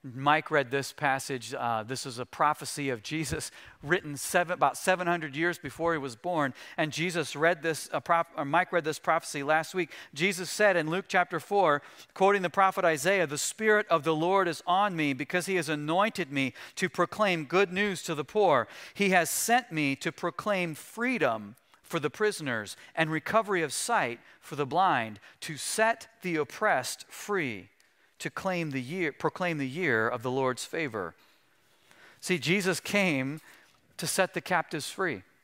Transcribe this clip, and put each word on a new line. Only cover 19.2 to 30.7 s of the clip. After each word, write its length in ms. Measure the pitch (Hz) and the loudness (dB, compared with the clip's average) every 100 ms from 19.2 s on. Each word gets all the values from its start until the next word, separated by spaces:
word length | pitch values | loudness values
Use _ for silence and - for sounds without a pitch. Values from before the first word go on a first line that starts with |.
| 160 | 2
sent 440 | - - 240 247 | -2 2 2 2
me 240 | 160 143 135 | -2 0 0
to 160 | 170 | -4
proclaim 640 | - 175 - 208 196 175 147 | -4 -6 -4 -2 0 -2 -6
freedom 800 | - - 240 240 143 110 104 120 _ _ | -12 -4 -2 2 0 0 -8 -16 _ _
for 160 | - 170 | -6 -4
the 100 | 143 | -4
prisoners 680 | - 214 - 147 113 104 - - | 0 -2 0 -4 -4 -4 -12 -12
and 160 | - 160 | -2 0
recovery 520 | 160 - 220 208 185 | 0 2 0 2 -2
of 100 | 151 | -2
sight 480 | - - 226 131 117 - - | -4 -2 0 0 -6 -16 -20
for 140 | - | -12
the 100 | 139 | -6
blind, 540 | 139 160 185 139 110 104 - _ | -2 2 4 2 -2 -10 -20 _
to 160 | - 147 | -12 -8
set 500 | - - 220 - - _ | -6 2 2 0 -10 _
the 140 | 185 160 | -4 -2
oppressed 680 | 143 - 214 147 123 - - | -2 0 2 2 0 -8 -14
free, 600 | - - 202 139 104 95 _ _ _ _ _ | -16 -4 -4 -2 -6 -14 _ _ _ _ _
to 100 | 151 | -10
claim 440 | - 190 180 160 | -6 -4 -4 -4
the 100 | 135 | -4
year, 300 | 123 185 160 | -6 -4 -4
proclaim 460 | - 156 - 180 156 | -2 -4 -2 -4 -2
the 100 | 131 | -4
year 400 | 143 170 113 113 | -2 2 2 2
of 140 | 120 | 0
the 80 | 127 | -2
Lord's 340 | 131 131 123 | 0 0 -2
favor." 500 | - | -6